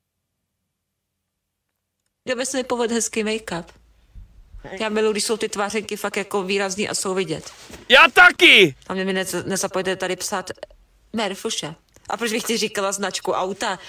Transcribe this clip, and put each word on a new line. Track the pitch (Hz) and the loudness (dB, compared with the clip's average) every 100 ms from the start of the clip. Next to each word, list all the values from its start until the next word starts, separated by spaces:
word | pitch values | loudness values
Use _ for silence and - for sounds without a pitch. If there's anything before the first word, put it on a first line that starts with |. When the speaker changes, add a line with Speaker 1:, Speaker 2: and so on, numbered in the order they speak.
| _ _ _ _ _ _ _ _ _ _ _ _ _ _ _ _ _ _ _ _ _ _ - | _ _ _ _ _ _ _ _ _ _ _ _ _ _ _ _ _ _ _ _ _ _ -6
Speaker 1:
době | 240 262 | -4 -4
se | 269 | -4
mi | |
povedl | 254 247 233 | -2 -2 0
hezký | 233 220 226 | -2 -2 -2
make-up. | 208 220 220 170 175 - _ _ _ - - - - - - 190 | -4 -4 -6 -10 -10 -18 _ _ _ -20 -20 -20 -20 -20 -14 -6
Já | 220 | -4
miluji, | 214 220 | 0 0
když | 214 | 0
jsou | - 214 | -2 -2
ty | 220 | -2
tvářenky | 202 202 214 208 208 | -4 -4 -4 -6 -6
fakt | 202 208 | -6 -6
jako | 196 208 | -4 -4
výrazný | 185 196 196 190 208 | -2 -2 -2 -4 -4
a | |
jsou | - 202 | -4 -2
vidět. | 185 170 156 - - - - - | -2 -2 -6 -10 -20 -20 -20 6
Speaker 2:
Já | 254 320 | 8 8
taky! | 381 359 - 339 247 170 131 - | 10 8 8 8 8 8 4 -8
Speaker 1:
A | |
mě | 190 | -4
mi | 190 | -2
nez-, | 190 185 175 156 | -2 -4 -4 -4
nezapojte | 190 190 185 185 185 | -4 -2 -4 -4 -4
tady | 185 180 | -4 -6
psát, | - 196 - - - - _ _ _ | -6 -6 -8 -14 -16 -20 _ _ _
„Merfuše. | 220 202 196 233 - 156 165 _ - - | -6 -4 -4 -6 -6 -8 -12 _ -20 -10
A | - | -6
proč | 233 | -4
bych | 226 | -4
ti | 214 220 | -2 -2
říkala | 208 - 196 | -2 -2 -4
značku | 196 196 - - | -4 -6 -4 -4
auta?“ | 131 185 202 233 185 | -2 -4 -4 -6 -6